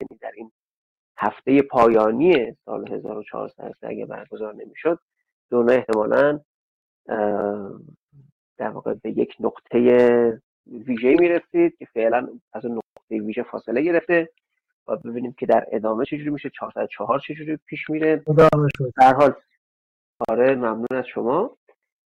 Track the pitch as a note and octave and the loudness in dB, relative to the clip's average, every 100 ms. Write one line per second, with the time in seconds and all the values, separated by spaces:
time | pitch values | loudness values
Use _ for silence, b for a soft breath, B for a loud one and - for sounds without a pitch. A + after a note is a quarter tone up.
0 | - A2+ A2+ A2 A2+ _ _ _ _ _ | -14 -14 -16 -14 -18 _ _ _ _ _
1 | _ - G#2 - - C#3 C#3 B2+ A#2 A2 | _ -6 -6 -4 2 2 2 4 4 6
2 | G#2+ A#2 F3 D3+ A2+ - - G#2+ G#2 G#2 | 2 2 4 4 0 -8 -12 -10 -8 -10
3 | - G#2+ G#2 A2+ G#2+ - G#2+ - A2+ A2 | -10 -12 -12 -12 -12 -14 -18 -16 -12 -12
4 | G#2+ G#2+ G#2+ G#2+ G#2+ G#2+ A2 - D#3 E3+ | -12 -14 -16 -12 -12 -12 -20 -6 -4 -4
5 | _ _ _ _ _ B2 A#2 B2+ A#2+ A2 | _ _ _ _ _ 2 4 2 2 -2
6 | A2 B2 C#3+ D3 - _ _ _ _ _ | 2 2 2 0 -8 _ _ _ _ _
7 | - A2+ G#2 G2+ G2+ G#2 G2 G#2 - _ | -8 -2 -2 -2 -4 -6 -10 -16 -20 _
8 | _ C#3 _ _ _ - A2 - A#2 A2 | _ _ _ _ _ -10 -10 -8 -8 -8
9 | A2 A2 A#2+ - A2+ - _ A#2+ B2 B2 | -6 -4 -4 -4 -8 -8 _ 2 4 6
10 | A#2+ A#2+ A#2 A2 _ _ _ B2 B2+ A2+ | 6 4 2 -2 _ _ _ -14 -6 0
11 | B2 D#3+ F3 E3+ - F3 E3+ - C3+ A#2 | 4 4 4 2 -2 0 0 -2 -10 -2
12 | A2+ A#2+ B2+ A#2+ _ A2 A#2 A2+ - - | 0 0 -2 -12 _ -10 -8 -8 -10 -20
13 | _ A2 G#2+ G#2+ A#2 A2 - A#2 D#3+ E3+ | _ -8 -6 -8 -8 -10 -4 -2 0 0
14 | - E3+ E3 _ _ _ _ _ - A2+ | 2 0 0 _ _ _ _ _ -10 -8
15 | A#2+ A#2+ B2 - A#2 A2+ - A2+ A2 A2 | -8 -8 -8 -6 2 2 2 -4 -2 -4
16 | C#3 D3 D3 D3 C3+ - G#2 A2 G#2+ - | -4 -6 -6 -8 -10 -12 -12 -8 -8 -6
17 | G#2 C#3 - D3+ D3+ D3+ _ D3 - D#3 | -4 -4 -4 -12 -10 -10 _ -14 -8 -2
18 | D#3 D#3 D#3 D3+ D#3+ D3+ D3 - B2+ C3+ | 0 0 2 6 6 6 0 -2 -6 4
19 | C3 C3 C#3+ - _ _ _ _ _ _ | 6 6 4 2 _ _ _ _ _ _
20 | _ _ - A#2 C3 C3 A#2 A2 A#2+ C3 | _ _ -2 2 2 2 -2 -2 -4 -6
21 | A#2+ G#2+ A2+ D#3 B3 - _ _ _ _ | -6 -6 -2 -2 -2 -8 _ _ _ _